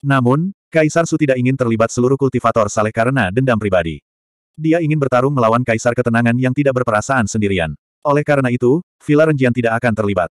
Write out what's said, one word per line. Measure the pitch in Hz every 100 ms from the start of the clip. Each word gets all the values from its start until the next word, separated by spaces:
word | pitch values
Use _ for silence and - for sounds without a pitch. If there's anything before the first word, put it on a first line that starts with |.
Namun, | 143 135 120 139 180 - _
Kaisar | 160 156 170 165
Su |
tidak | 156 151 127
ingin | 123
terlibat | 135 120 113 113
seluruh | - 123 135
kultivator | 135 123 117 113 104
saleh | - 107
karena | 110 117 135 98
dendam | 104 135
pribadi. | 113 107 92 82 73 _ _ _ _ _ -
Dia | 156 165
ingin | 156 156
bertarung | 139 123 131
melawan | 143 113 117
Kaisar | 127 113 120
Ketenangan | 117 120 113 120
yang | 120 127
tidak | 127 143 127
berperasaan | 123 107 - 135 104
sendirian. | 113 101 95 80 73 _ _
Oleh | 151 143 147
karena | 143 131
itu, | 120 123 156 - _ -
Villa | 147 160
Renjian | 147 127
tidak | 120 117 113
akan | 120
terlibat. | 107 104 95 82